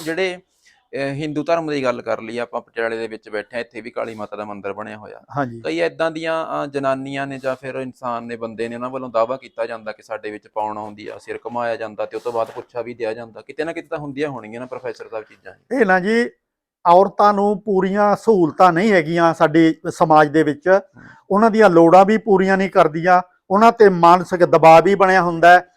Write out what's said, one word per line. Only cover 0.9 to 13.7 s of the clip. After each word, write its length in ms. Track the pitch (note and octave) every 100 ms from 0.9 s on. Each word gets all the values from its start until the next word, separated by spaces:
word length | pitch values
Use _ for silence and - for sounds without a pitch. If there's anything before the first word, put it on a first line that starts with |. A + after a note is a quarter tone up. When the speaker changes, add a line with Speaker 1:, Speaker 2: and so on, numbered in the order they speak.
| C3 C#3
Speaker 1:
ਹਿੰਦੂ 300 | C#3 D#3 D3
ਧਰਮ 280 | D3 E3+ D#3
ਦੀ 120 | D3
ਗੱਲ 180 | C3 A#2+
ਕਰ 200 | A2 A2+
ਲਈਏ 180 | A2+ A#2
ਆਪਾਂ, 220 | A#2 A#2+
ਪਟਿਆਲੇ 360 | A2+ - A2+ A2+
ਦੇ 100 | A2+
ਵਿੱਚ 220 | A2 A2
ਬੈਠੇ 200 | G#2 G#2
ਹਾਂ, 80 | B2
ਇੱਥੇ 200 | A#2+ A#2+
ਵੀ 80 | A2+
ਕਾਲੀ 260 | - A#2
ਮਾਤਾ 200 | A2 G#2
ਦਾ 100 | G#2
ਮੰਦਿਰ 280 | G#2+ G2+ G2
ਬਣਿਆ 240 | G2 G#2+ G#2+
ਹੋਇਆ। 240 | G2+ A2 _ C3+
Speaker 2:
ਹਾਂਜੀ। 240 | B2+ A#2
Speaker 1:
ਕਈ 120 | C3+ E3
ਏਦਾਂ 340 | E3 C#3+ D#3+
ਦੀਆਂ, 340 | D#3+ E3 D#3+
ਅਹ, 220 | D#3+ D3 D3
ਜਨਾਨੀਆਂ 600 | C#3+ C3+ C3+ C3+ C#3 C#3
ਨੇ 120 | C3+
ਜਾਂ 120 | C3
ਫਿਰ 200 | C3 C3+
ਇਨਸਾਨ 480 | C3 C3 - B2+ A#2
ਨੇ, 120 | A#2
ਬੰਦੇ 320 | A#2 A2+ G#2+ A#2
ਨੇ, 80 |
ਉਹਨਾਂ 140 | A#2 B2
ਵੱਲੋਂ 200 | C3 B2+
ਦਾਅਵਾ 280 | A2 A#2 C3
ਕੀਤਾ 280 | B2 -
ਜਾਂਦਾ 260 | A#2 A2+ G#2+
ਕਿ 120 | G#2+
ਸਾਡੇ 280 | - G#2+ G#2+
ਵਿੱਚ 160 | G#2+ -
ਪਾਉਣ 240 | G#2+ G#2+ G#2+
ਆਉਂਦੀ 300 | G#2+ G#2 A2
ਆ, 100 | G#2+
ਸਿਰ 180 | - A2
ਘੁਮਾਇਆ 380 | A2+ A#2+ A#2
ਜਾਂਦਾ 300 | A2 A2 G#2
ਤੇ 120 | G#2+ A2
ਉਹ 40 |
ਤੋਂ 100 | B2
ਬਾਅਦ 160 | A#2 A2+
ਪੁੱਛਾ 260 | A#2+ - B2
ਵੀ 120 | A#2
ਦਿਆ 200 | A#2+ A2
ਜਾਂਦਾ। 280 | A#2 A2+ G#2
ਕਿਤੇ 220 | A2 C3+
ਨਾ 100 | D#3